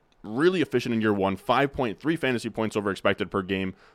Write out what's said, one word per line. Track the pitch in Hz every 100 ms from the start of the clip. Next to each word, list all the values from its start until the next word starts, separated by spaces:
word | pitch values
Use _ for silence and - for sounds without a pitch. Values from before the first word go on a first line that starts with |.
| _ _
Really | 101 117 175 185
efficient | 135 123 127
in | 113
year | 107
one, | 101 98 95
five | - 123 139
point | - 117 92
three | 147 165
fantasy | 131 117 113
points | 113 107 107
over | 101
expected | 92 104 98 92
per | 101
game, | 92 95 95 - -